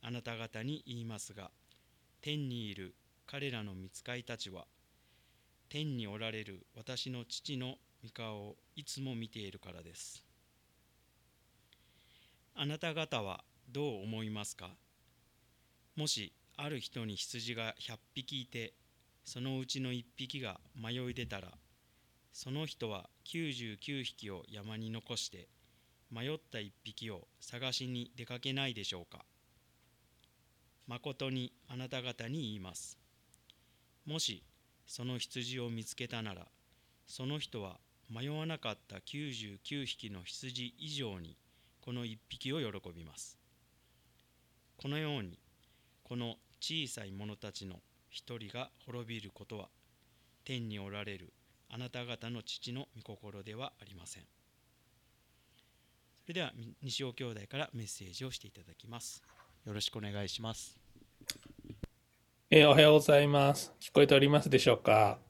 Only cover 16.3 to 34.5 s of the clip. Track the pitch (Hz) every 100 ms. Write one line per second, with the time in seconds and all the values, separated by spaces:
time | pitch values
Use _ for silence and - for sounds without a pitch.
16.3 | - - - 147 143 - 127 113 98 -
17.3 | 123 113 113 113 - - 113 - - 131
18.3 | 139 123 120 110 - - - - - -
19.3 | 127 131 131 127 139 131 123 120 - 131
20.3 | 143 120 90 - - 110 123 123 123 120
21.3 | 98 90 - - - - - - - -
22.3 | - 131 139 156 - 113 101 - - -
23.3 | 165 160 123 117 104 - 139 120 - 107
24.3 | 92 - 104 104 110 110 113 - 117 -
25.3 | 95 - - - - - - - 113 127
26.3 | 156 - 117 104 - - - 110 95 -
27.3 | - - 123 131 123 127 123 120 - 117
28.3 | 123 139 135 135 110 98 92 87 - -
29.3 | - - - - - - - - - -
30.3 | - - - - - - 120 151 131 135
31.3 | 131 123 - - 123 127 131 123 117 117
32.3 | 151 120 104 92 85 - - - - -
33.3 | - - - - - - - - 156 -
34.3 | 98 -